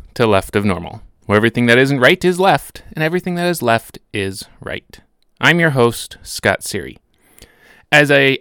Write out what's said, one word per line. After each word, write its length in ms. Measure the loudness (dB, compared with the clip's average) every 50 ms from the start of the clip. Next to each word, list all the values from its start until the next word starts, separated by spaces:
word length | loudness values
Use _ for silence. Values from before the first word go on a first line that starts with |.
| -20 -12 -4
to 120 | -2 0
Left 300 | 2 2 0 0 -2 -4
of 80 | -2 -2
Normal, 380 | -2 -4 -4 -6 -14 -16 -16 -20 -20 _ _ _
where 100 | 0 0
everything 300 | 2 2 2 0 0 2
that 120 | 4 4
isn't 220 | 4 4 2 2 2
right 240 | 4 4 2 4 0
is 160 | -2 0 2
left, 440 | 2 2 2 0 -2 -8 -20 -20 -20 -14 -8
and 100 | -4 -4
everything 320 | -2 -4 -4 -4 -4 -6
that 120 | -4 -2
is 140 | -4 -4 -2
left 380 | 0 0 0 0 -2 -8 -20 -20 _ _ -8
is 320 | -6 -6 -6 -8 -12 -16 -20 -20 -18
right. 360 | -14 -14 -14 -14 _ _ -20 -20 _ _ _ _ _ _ _ 0
I'm 180 | 2 2 2 4
your 120 | 2 0
host, 440 | 2 2 2 2 0 -4 -12 -16 -18 -20 -18
Scott 380 | -16 -10 -4 -2 -2 -2 -2
Seary. 380 | -6 -8 -10 -10 -10 -10 -16 _ _ _ _ _ _ _ _ -20 -20 _ _ _ _ _ _ _ _ 0
As 220 | 2 2 4 4 4
I 240 | 4 4 2 0 -2